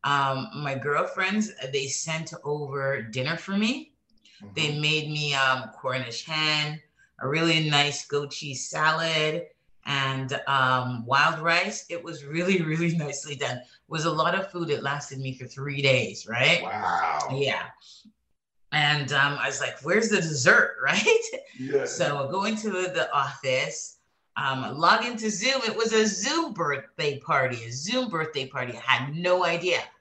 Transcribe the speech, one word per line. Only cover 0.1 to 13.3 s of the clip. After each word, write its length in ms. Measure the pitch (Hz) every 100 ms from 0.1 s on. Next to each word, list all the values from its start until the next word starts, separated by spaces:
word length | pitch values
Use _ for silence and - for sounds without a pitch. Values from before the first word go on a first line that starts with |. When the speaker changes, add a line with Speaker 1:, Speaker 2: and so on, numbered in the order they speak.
| 143 139 131 - 147
Speaker 1:
my 180 | 147
girlfriends, 760 | 135 139 147 180 - 190 214 214 - 135
they 140 | 139 135
sent 460 | - 160 160 156 160
over 600 | 143 147 143 139 135 135
dinner 340 | 113 120 131 165
for 160 | - 196
me. 360 | 220 277 - _ _ _ _ - 104
They 140 | 156 151
Speaker 2:
Mm-hmm. 100 | 147
Speaker 1:
made 300 | 151 156 151
me, 240 | 151 147
um, 340 | 139 135 127 -
Cornish 560 | - 135 131 120 117
hen, 560 | - 156 156 151 151 156 _ _ _ -
a 80 | 127
really 400 | 156 165 160 151
nice 360 | 147 147 139 -
goat 240 | 143 147
cheese 360 | - 147 127 -
salad, 800 | 156 156 160 165 156 156 170 - _ _ _
and, 560 | - 139 135 135 131 135 -
um, 560 | 139 127 127 123 123 113
wild 320 | 139 156 160
rice. 460 | 165 170 196 214 -
It 120 | 170
was 220 | 170 151
really, 380 | 139 160 175 185
<laughs> 80 | 160
really 240 | 160 170 165
nicely 400 | 143 131 151